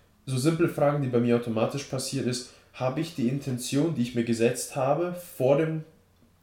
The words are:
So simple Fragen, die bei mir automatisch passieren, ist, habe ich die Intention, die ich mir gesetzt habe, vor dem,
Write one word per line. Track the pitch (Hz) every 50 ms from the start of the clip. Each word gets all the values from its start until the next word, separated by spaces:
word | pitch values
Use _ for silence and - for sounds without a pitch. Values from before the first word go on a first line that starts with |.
| _ _ _ _ _
So | 135 131
simple | 123 135 165 160 160 170
Fragen, | - - 147 143 143 147 147
die | 135
bei | 123 120 117
mir | 120 120 120
automatisch | 117 - 117 110 110 120 - - 139 -
passieren, | - 135 131 - - 135 135 113
ist, | 123 123 - - - - - _ _ -
habe | - 127 131 143 151
ich | 160 - -
die | 143 113 123
Intention, | 143 139 - 135 123 117 - - 135 143 156 170 143
die | 120
ich | 120 - -
mir | 117 113
gesetzt | 120 113 110 113 127 - - - - -
habe, | 139 131 139 147 165 175 180 175 - - - -
vor | - 127 131 143
dem, | 156 160 156 160 156 156 - - _ _ _ _ _ _ _ _ _